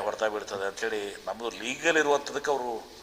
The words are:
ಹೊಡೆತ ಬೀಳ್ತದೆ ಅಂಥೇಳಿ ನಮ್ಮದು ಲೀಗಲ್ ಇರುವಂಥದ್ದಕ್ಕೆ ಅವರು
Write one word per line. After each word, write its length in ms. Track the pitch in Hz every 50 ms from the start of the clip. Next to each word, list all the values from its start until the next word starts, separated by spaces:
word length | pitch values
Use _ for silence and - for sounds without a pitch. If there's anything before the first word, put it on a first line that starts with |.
| 98
ಹೊಡೆತ 200 | 104 101 - 110
ಬೀಳ್ತದೆ 420 | 110 107 107 98 - 107 98 98
ಅಂಥೇಳಿ 360 | 98 98 - 113 113 110 107 101 101 95 - -
ನಮ್ಮದು 240 | 92 98 110 120 113
ಲೀಗಲ್ 460 | 107 95 107 123 131 147 147 165 160
ಇರುವಂಥದ್ದಕ್ಕೆ 540 | 160 151 147 143 139 - - 127 139 - 151
ಅವರು 220 | 143 131 123 123 117 107 - - - -